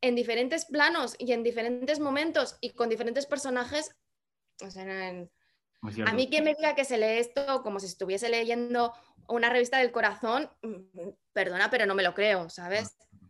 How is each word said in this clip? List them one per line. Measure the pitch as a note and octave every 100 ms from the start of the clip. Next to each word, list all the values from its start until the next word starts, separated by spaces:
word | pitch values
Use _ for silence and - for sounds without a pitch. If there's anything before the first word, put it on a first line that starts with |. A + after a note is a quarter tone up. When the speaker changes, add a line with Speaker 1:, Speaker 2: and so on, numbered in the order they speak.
Speaker 1:
en | B3+ A#3+
diferentes | A3+ A#3 B3+ D#4+ -
planos | D4 D4 E4+ B3 -
y | B3
en | A#3
diferentes | A#3 A#3 A#3 B3 C4 D4+
momentos | D4 C4+ D#4+ D#4 B3 -
y | A#3+
con | - A#3
diferentes | A3 A#3 A#3+ C#4
personajes, | C#4+ C4+ B3+ B3 C#4+ G#4+ _ _ _ _ _ _ _
o | G3
sea, | F#3 F#3+ F#3+ F#3
en-, | F3+ F3 _ _ _ _ _
Speaker 2:
Muy | -
cierto. | A3 G#3+
Speaker 1:
a | G#3
mí | C4
quien | D4+
me | D#4
diga | D4 D#4 C#4+
que | C4
se | A#3+
lee | G#3+ A3+
esto | A#3 C#4 C#4 C4
como | B3 G3
si | G3
estuviese | E3+ F#3 F#3+ A#3
leyendo | A#3 A3+ A#3 A#3+ A#3+ A#3 A#3 _ _ -
una | A#3+ A#3
revista | B3 B3 C4+
del | B3+
corazón, | A#3+ A3 G3+ A3+ B3 D4+ _
mm, | A#3 G3 F#3+ F#3 F3 - _
perdona, | - F#3 F3+ G#3
pero | B3 G#3
no | G3
me |
lo | F3+
creo, | F3 G#3 G3 E3
¿sabes? | - F3 G3+ G#3 _ _ - -